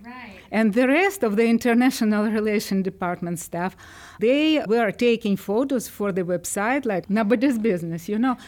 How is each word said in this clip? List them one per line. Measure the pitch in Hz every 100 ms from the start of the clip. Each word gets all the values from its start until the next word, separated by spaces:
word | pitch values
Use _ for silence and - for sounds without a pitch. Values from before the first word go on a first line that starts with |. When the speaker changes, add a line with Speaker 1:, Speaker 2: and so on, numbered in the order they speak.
| 226
Speaker 1:
Right. | 247 - - -
Speaker 2:
And | 208 220
the | 202 254
rest | 294 392 -
of | 226 208
the | 233
international | 226 240 233 254 262 220 208 214
relation | 214 214 208 - 190
department | 190 190 180 175 175 170
staff, | - 170 180 - - - - -
they | 220 277 311 302 185
were | 233 220
taking | - 240 233 208 190
photos | - 208 277 262 -
for | - 202
the | 190
website | 175 175 175 196 214 277 254
like | 185 -
nobody's | 208 208 240 277 233
business, | 220 175 165 165 170
you | 214
know. | 262 240